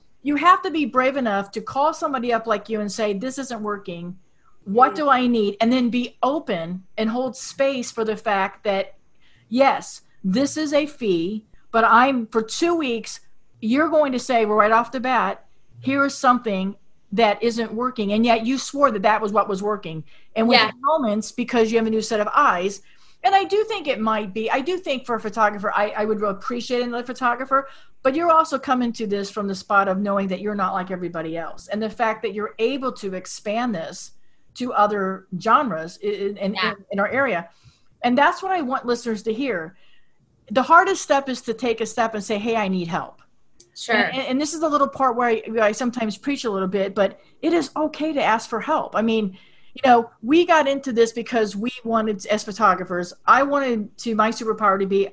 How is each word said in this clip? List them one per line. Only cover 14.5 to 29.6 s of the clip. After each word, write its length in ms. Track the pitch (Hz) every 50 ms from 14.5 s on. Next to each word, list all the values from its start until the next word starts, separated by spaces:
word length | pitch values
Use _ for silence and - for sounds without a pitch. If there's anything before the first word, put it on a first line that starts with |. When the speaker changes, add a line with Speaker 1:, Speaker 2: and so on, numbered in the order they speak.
| 214 214
Speaker 1:
right 120 | 208 214 220 226
off 140 | 240 233 -
the 80 | 262
bat, 460 | 233 254 254 226 190 190 - - - - - - - - - -
"Here 240 | - 262 269 277 277
is 100 | 277 277
something 640 | - - 254 247 240 - 220 196 185 190 196 202 - - - - - _ -
that 320 | 202 202 233 208 202 - 220
isn't 300 | 233 220 233 226 214 214
working." 400 | 220 247 254 247 233 208 196 208
And 100 | 214 233
yet 200 | 240 226 226 226
you 140 | 233 269 254
swore 320 | - - - 277 285 269
that 120 | 214 214 202
that 200 | 220 214 208 226
was 100 | 202 208
what 160 | 208 202 202
was 140 | 196 185 202
working. 420 | 208 214 196 - 170 160 160 151 - - - - - -
And 100 | 220 226
with 120 | 240 254 233
Speaker 2:
Yeah. 120 | 220 - - -
Speaker 1:
moments, 520 | 269 285 311 320 262 214 208 220 208 - -
because 400 | - 240 247 - 240 226 220 233
you 60 | 226
have 80 | 220
a 40 | 220 220
new 60 | 220 208
set 180 | - 233 208
of 80 | 208 208 -
eyes, 480 | 277 294 254 190 175 180 202 196 - - - - - - - - _ -
and 100 | 381 392
I 100 | 392 392
do 200 | 311 392 415 427
think 240 | 440 440 403 294 294
it 100 | 240 196
might 360 | 214 220 220 214 214 190 185
be, 160 | 220 220 214
I 100 | - 269
do 160 | 254 330 370
think 300 | 359 - 320 269 247 -
for 80 | - 233
a 60 | 220
photographer, 520 | - 214 202 226 214 208 208 202 196 202 -
I, 160 | 190 208 208 -
I 80 | 214 214
would 180 | 214 214 196 214
appreciate 600 | 202 190 196 - - 247 240 - - 254 240 247
another 240 | 240 233 240 240
photographer, 600 | 247 247 - 262 240 240 240 262 262 269 269 277 - - - - - - - -
but 120 | 262 262
you're 160 | 320 339 330
also 280 | 320 320 320 320 294 262
coming 340 | - 277 262 247 247 233 226
to 140 | - 226
this 240 | 196 202 202 202 196
from 180 | - 214 202 196
the 60 | 196
spot 340 | 185